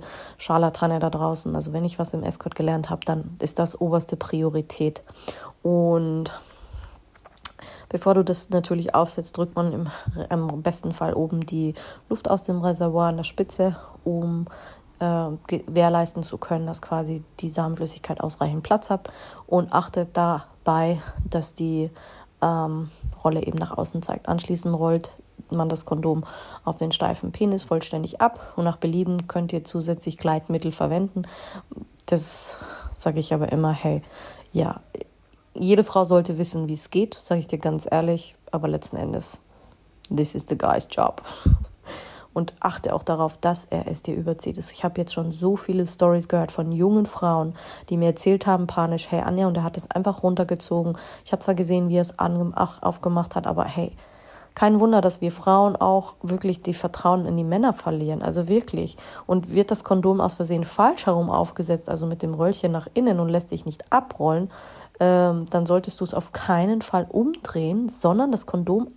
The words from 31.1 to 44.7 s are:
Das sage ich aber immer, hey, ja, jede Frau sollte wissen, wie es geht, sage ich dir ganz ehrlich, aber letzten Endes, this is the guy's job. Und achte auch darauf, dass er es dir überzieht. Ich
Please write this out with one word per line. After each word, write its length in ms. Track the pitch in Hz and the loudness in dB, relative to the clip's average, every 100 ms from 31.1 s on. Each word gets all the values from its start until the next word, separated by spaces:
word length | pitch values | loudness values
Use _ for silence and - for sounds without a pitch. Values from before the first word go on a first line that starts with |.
| 190 180 - - 190 - - - - - | -2 -8 -10 -16 -18 -16 -16 -16 -18 0
Das 520 | 170 156 - - - - - - | 0 0 -4 -6 -10 -14 -12 -12
sage 260 | - 165 156 | -6 -2 -2
ich 140 | 151 | 0
aber 180 | 156 151 | 0 0
immer, 200 | 156 156 | 2 2
hey, 300 | 160 156 151 - - - - - | 2 0 -2 -4 -16 -20 -20 -6
ja, 300 | 165 160 - - - - _ _ _ _ | -2 -2 -4 -12 -14 -14 _ _ _ _
jede 300 | - 180 202 | -2 4 6
Frau 200 | - 190 | 6 4
sollte 340 | 175 180 175 160 | 6 6 4 0
wissen, 320 | 170 165 160 | -2 -2 -2
wie 40 | |
es 160 | 151 - | -4 -2
geht, 240 | 180 220 | 0 0
sage 260 | - - 175 | -2 -2 -2
ich 80 | 170 | -2
dir 120 | 156 | -2
ganz 280 | 156 156 156 | -2 -2 0
ehrlich, 460 | 160 165 170 - - - | 2 2 0 -4 -20 -6
aber 160 | 160 151 | -2 -2
letzten 300 | 156 - - | -2 -4 -6
Endes, 440 | - - - - _ _ - _ _ _ - 147 | -4 -4 -6 -12 _ _ -20 _ _ _ -4 -2
this 200 | 147 - | 0 -2
is 100 | - | -6
the 80 | 151 | -2
guy's 300 | - - - | 2 0 0
job. 300 | - - - - - - - - - - - - - - | 0 0 -2 -12 -2 4 4 2 -12 -18 -16 -16 -20 -8
Und 200 | 170 170 - | -6 -6 -4
achte 340 | 185 - - | -4 -4 -4
auch 100 | - | -2
darauf, 340 | - 160 160 - | -2 0 -2 0
dass 260 | 175 175 | 0 0
er 240 | - 165 - | -2 -6 -4
es 140 | 156 | -8
dir 120 | - | -6
überzieht. 440 | 170 165 160 - 170 | -4 -4 -4 -6 -8
Ich 260 | - | -10